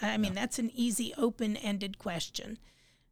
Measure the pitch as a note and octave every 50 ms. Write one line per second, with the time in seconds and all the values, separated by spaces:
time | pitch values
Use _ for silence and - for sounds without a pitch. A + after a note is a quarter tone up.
0 | G#3 G#3+ A3 G#3+ G#3+ F#3+ F#3 G3 B3 B3 - C4 A#3 A3+ - A#3+ A#3+ A#3+ G3+ -
1 | A3+ - - C#4+ A#3+ A#3+ - - A3+ G#3+ G#3 - - G#3 G3+ F#3+ G3+ G3 G3+ -
2 | - G3+ E3+ D#3+ - - - - - - A3+ - - - - _ - _ _ _
3 | _ _